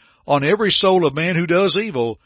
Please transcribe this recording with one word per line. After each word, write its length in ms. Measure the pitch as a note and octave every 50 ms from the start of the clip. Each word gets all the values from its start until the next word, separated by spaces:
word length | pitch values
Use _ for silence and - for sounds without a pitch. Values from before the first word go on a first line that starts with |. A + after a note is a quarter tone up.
| _ _ _ _ - -
on 160 | C#3+ C#3+ C#3
every 260 | D3 G3 G#3 A3+ G3
soul 340 | F3+ - - F#3+ F#3 F#3 E3+
of 80 | D3 C3+
man 220 | D3+ D#3+ F3 F#3
who 140 | E3 F3 E3
does 280 | E3+ F3+ G3 F#3+ D3+
evil, 440 | F#3+ A3 A3 E3+ B2+ A#2 A#2 A2 - _